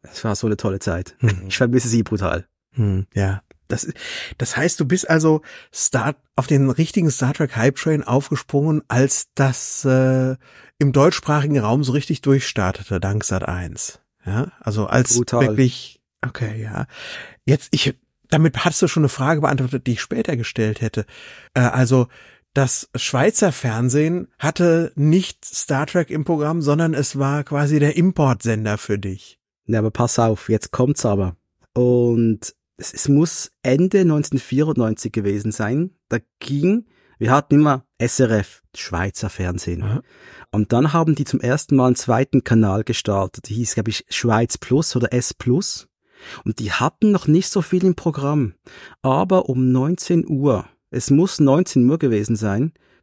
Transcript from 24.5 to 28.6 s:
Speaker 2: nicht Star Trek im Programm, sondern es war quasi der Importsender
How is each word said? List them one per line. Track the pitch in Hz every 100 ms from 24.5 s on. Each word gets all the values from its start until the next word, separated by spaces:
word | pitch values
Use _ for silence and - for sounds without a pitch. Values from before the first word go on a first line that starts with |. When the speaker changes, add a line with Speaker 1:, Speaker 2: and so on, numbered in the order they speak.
| 160 175 165 165 -
Speaker 2:
nicht | 151 175 180 - -
Star | - - 139 147
Trek | 180 156
im | 156 147
Programm, | 160 147 165
sondern | 147 147 165
es | 147 139 139
war | 139 143
quasi | 139 143 147 151
der | 147 165
Importsender | 185 180 139 110 117 107